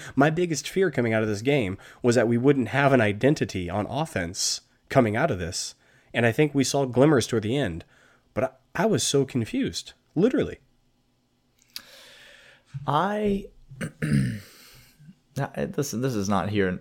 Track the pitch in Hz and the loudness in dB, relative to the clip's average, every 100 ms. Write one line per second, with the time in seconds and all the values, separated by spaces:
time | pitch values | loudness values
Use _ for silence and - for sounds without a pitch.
0 | - - 147 160 175 151 - 190 190 143 | -6 2 2 2 -2 -4 -4 -2 0 0
1 | 120 110 110 101 117 143 95 95 - - | 0 0 0 -2 0 0 0 -6 -12 -2
2 | 123 120 117 117 131 139 110 131 143 131 | 2 4 4 4 4 2 0 2 4 4
3 | 107 104 127 156 104 98 87 95 98 131 | 4 2 2 2 -2 -4 -4 -4 -4 -4
4 | 160 - 85 98 - - - _ _ - | -4 -6 -6 -4 -4 -6 -10 _ _ 2
5 | 113 107 156 95 85 - - - _ _ | 2 2 -2 -2 -6 -8 -10 -14 _ _
6 | _ 120 117 113 151 143 127 143 131 123 | _ 0 2 2 2 2 0 0 0 4
7 | 147 139 - 117 104 135 117 82 - _ | 6 6 2 -2 -2 -2 -2 -6 -12 _
8 | _ _ _ - 127 - _ - 220 160 | _ _ _ -4 -4 -6 _ -2 0 0
9 | - 139 135 127 110 262 208 85 - - | 2 0 0 -2 -2 -4 -4 -6 -14 -20
10 | _ - 220 269 95 - _ _ _ _ | _ 0 2 2 -2 -6 _ _ _ _
11 | _ _ _ _ _ _ _ - - - | _ _ _ _ _ _ _ -18 -18 -20
12 | - - - - - _ _ 139 139 143 | -20 -20 -20 -20 -20 _ _ -10 -2 0
13 | 190 208 214 196 202 - - 135 156 - | 0 0 0 -2 -6 -18 -20 -12 -12 -6
14 | 156 143 131 57 - - - - - _ | 0 0 0 -6 -14 -20 -20 -20 -20 _
15 | 156 - _ - 139 - 143 170 139 107 | -20 -20 _ -8 -6 -4 -6 -4 -6 -4
16 | 131 110 95 98 90 104 92 92 | -2 -2 0 0 0 0 0 -2